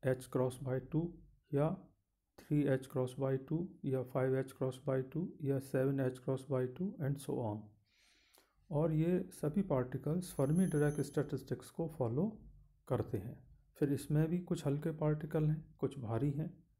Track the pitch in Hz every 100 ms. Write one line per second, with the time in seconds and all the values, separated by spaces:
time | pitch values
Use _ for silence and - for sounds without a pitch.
0 | 131 127 - 135 127 127 131 131 131 151
1 | 170 - - _ _ 139 151 190 - _
2 | _ _ _ - - 147 139 131 131 135
3 | 127 127 135 135 135 156 180 - 147 131
4 | 127 143 131 131 131 - 131 131 - 131
5 | 131 156 180 - 143 135 135 135 135 139
6 | 131 131 - 131 - 131 127 127 185 -
7 | 139 143 - 135 117 107 107 - _ _
8 | _ _ _ - _ _ _ 147 160 156
9 | 160 180 185 - 151 156 190 135 127 131
10 | 147 165 180 - 135 160 185 147 147 151
11 | 139 - 135 135 - 123 - - 160 -
12 | 120 123 202 - - - - _ - 123
13 | 110 107 98 - - - _ - 143 139
14 | - 151 160 175 175 165 151 143 165 156
15 | 151 151 151 160 151 151 - - 135 -
16 | 117 113 139 143 160 - - _